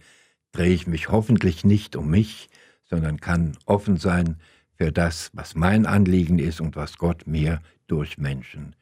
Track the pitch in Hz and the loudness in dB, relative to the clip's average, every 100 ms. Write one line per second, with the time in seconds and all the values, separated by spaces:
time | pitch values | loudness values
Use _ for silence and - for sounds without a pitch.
0 | - _ _ _ _ - 87 90 87 82 | -14 _ _ _ _ -2 2 2 0 -6
1 | - 107 110 120 92 85 101 104 - - | 0 0 2 2 2 2 2 2 0 -8
2 | - 85 113 - - _ _ _ _ 85 | 0 2 2 -4 -20 _ _ _ _ -2
3 | 78 76 - 85 82 69 - 101 104 92 | -2 -4 -2 0 0 -4 -2 -2 2 0
4 | 98 87 85 80 - _ _ _ 82 78 | 2 0 0 -4 -12 _ _ _ -2 0
5 | 85 82 - - - 78 87 104 107 98 | 0 -2 -10 -14 -10 -2 2 4 4 4
6 | 92 92 80 87 76 82 80 76 73 - | 4 4 2 2 0 -4 -6 -6 -10 -4
7 | 85 82 - 78 76 82 - _ _ 80 | -2 -2 -4 -2 0 -2 -6 _ _ -4
8 | 71 - 69 69 62 - 73 - | -4 -6 -6 -6 -10 -16 -16 -18